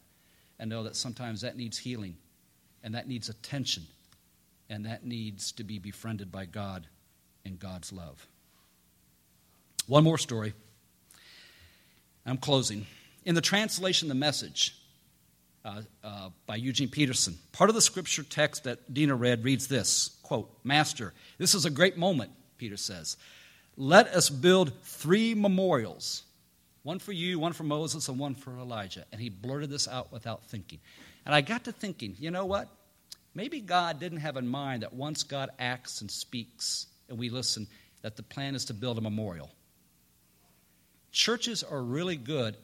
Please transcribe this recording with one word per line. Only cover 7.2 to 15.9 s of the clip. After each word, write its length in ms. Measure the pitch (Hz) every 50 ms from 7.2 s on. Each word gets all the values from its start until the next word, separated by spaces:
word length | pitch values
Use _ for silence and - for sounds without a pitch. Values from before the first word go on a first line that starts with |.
| _ _ _ _ -
in 100 | 98 95
God's 380 | 87 - 95 92 90 80 - 98
love. 340 | 92 87 78 65 - - - _ _ _ _ _ _ _ _ _ _ _ _ _ _ _ _ _ _ _ _ _ _ _ _ _ _ _ _ _ - - -
One 160 | 127 151 156
more 140 | 160 165 151
story. 360 | - - 120 110 107 107 107 - - - - _ _ _ _ _ _ _ - - - - - - - - - - - - - _ _ _ _ _ _ _ _ _ _
I'm 120 | 127 131 131
closing. 480 | - - 143 135 117 - 107 104 104 - - - - - - - -
In 100 | - 170
the 80 | 165
translation, 680 | 160 - 196 202 220 214 - 175 190 190 175 - 165 151
The 60 | 131
Message, 600 | 131 143 151 135 - 107 80 71 - - - - - - - _ _ _ _ _ _ _ _ _ _ _ _ _ _ -
uh, 200 | 110 101 104 110 -